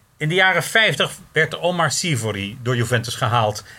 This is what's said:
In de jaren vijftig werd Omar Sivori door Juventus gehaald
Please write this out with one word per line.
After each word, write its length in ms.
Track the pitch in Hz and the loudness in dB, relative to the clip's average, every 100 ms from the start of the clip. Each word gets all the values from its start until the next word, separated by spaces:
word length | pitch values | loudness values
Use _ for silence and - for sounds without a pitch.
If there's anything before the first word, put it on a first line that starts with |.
| _ - | _ -6
In 120 | 151 | -2
de 60 | 180 | 2
jaren 280 | 190 175 | 4 2
vijftig 480 | 156 226 214 151 180 - - | 2 2 2 2 -2 -6 -6
werd 280 | 151 156 - | -2 0 0
Omar 320 | 170 175 160 | -2 0 0
Sivori 640 | - 180 127 107 101 98 123 | 0 -2 -2 -2 -4 -6 -6
door 140 | 120 123 | -2 -2
Juventus 400 | 113 120 117 - | 0 0 -2 -4
gehaald 480 | 117 120 107 104 - | 0 2 2 0 -8